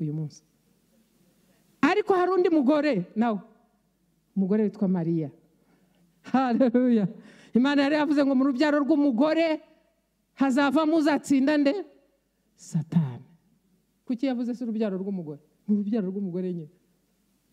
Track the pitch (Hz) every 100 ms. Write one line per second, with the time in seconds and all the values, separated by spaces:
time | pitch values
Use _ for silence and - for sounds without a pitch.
0 | 151 156 151 - _ _ _ _ _ _
1 | _ _ _ _ _ _ _ - 285 381
2 | - 381 359 370 359 311 247 302 294 202
3 | 180 214 240 202 - _ _ _ _ _
4 | _ _ _ 190 190 214 208 - 190 180
5 | 165 165 151 - _ _ _ _ _ _
6 | _ _ - 254 262 226 254 247 254 226
7 | 185 - - - - 226 262 285 277 302
8 | 285 294 277 262 277 247 302 294 269 302
9 | 285 220 302 320 330 302 - _ _ _
10 | _ _ _ - 269 254 285 277 311 330
11 | 302 285 - 277 277 302 277 403 - _
12 | _ _ _ _ _ _ - 170 - 170
13 | 139 120 - _ _ _ _ _ _ _
14 | - 240 269 240 240 233 220 220 220 190
15 | 196 196 151 143 _ _ - 208 202 233
16 | 185 196 190 175 185 170 151 _ _ _
17 | _ _ _ _ _